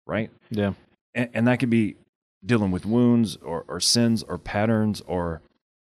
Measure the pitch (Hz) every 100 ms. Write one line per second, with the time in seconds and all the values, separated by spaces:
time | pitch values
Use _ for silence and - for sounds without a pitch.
0 | - 98 110 - _ 104 98 95 _ _
1 | _ 117 123 117 120 123 123 117 104 -
2 | _ _ _ _ 95 117 98 90 95 120
3 | 120 120 107 - - 82 - - - 120
4 | 117 113 - 90 - 104 110 110 107 98
5 | - 87 85 80 - _ _ _ _